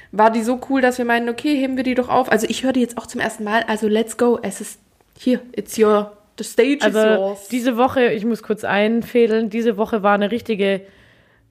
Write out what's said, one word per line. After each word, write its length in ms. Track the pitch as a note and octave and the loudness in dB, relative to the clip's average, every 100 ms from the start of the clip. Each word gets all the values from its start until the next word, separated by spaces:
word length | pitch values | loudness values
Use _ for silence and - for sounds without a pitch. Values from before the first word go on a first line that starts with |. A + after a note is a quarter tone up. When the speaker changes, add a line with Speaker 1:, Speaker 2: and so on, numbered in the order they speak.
| - | -8
Speaker 1:
war 200 | F#3+ A3 | 2 2
die 100 | A3+ | 4
so 180 | A3 C4 - | 0 -2 0
cool, 120 | C4+ | 2
dass 160 | B3 B3 | 2 0
wir 80 | A#3+ | 0
meinen, 240 | A#3 A#3+ | 0 -2
okay, 260 | A#3+ D4+ C#4 | -4 -2 0
heben 220 | C4 C4 | -2 -2
wir 60 | |
die 100 | B3+ | -2
doch 160 | B3 B3 | -2 0
auf. 220 | - B3+ | 0 2
Also 160 | - A3+ | 0 0
ich 140 | - | -2
höre 100 | C4 | -2
die 80 | B3+ | 0
jetzt 160 | A#3+ - | 0 -4
auch 80 | - | -10
zum 160 | A#3+ | -6
ersten 220 | A3+ A3+ | -6 -6
Mal, 200 | G#3 A3+ - | -2 -2 -2
also 200 | G#3 G#3+ | -2 0
let's 300 | G#3+ A#3 - | 0 0 0
go, 220 | A#3+ A#3 | 0 0
es 180 | G3+ - | -4 -10
ist 200 | G#3 - _ _ _ - | -14 -18 _ _ _ -6
hier, 220 | B3+ B3 - - | -2 -2 -4 -10
it's 220 | G3+ - | -6 2
your, 400 | G#3+ G#3 G#3 - _ - | 4 4 0 -10 _ -14
the 40 | |
stage 360 | G#3+ - B3+ C#4+ | -6 2 2 4
Speaker 2:
Also 160 | - G#3+ | 2 4
Speaker 1:
is 60 | A3 | 4
yours. 420 | G#3 G3 G3+ - | 2 0 -6 -6
Speaker 2:
diese 280 | B3 B3 A3+ | -2 0 2
Woche, 340 | B3+ C4 A#3+ | 0 2 2
ich 140 | A3 A3+ | 0 -2
muss 160 | G#3+ | -4
kurz 220 | - G#3+ | -4 -6
einfädeln, 840 | - G3 G#3+ A#3 - A#3+ A3+ A3 A3+ | -2 0 2 0 0 2 2 2 -2
diese 260 | A3+ A#3 G3 | -2 -2 0
Woche 240 | G#3+ A3+ | -2 0
war 100 | G3+ G3+ | 2 2
eine 160 | G#3 | 0
richtige, 500 | A3+ - G3+ G3 F#3+ - - _ _ _ _ _ | -4 -4 -2 0 -2 -6 -20 _ _ _ _ _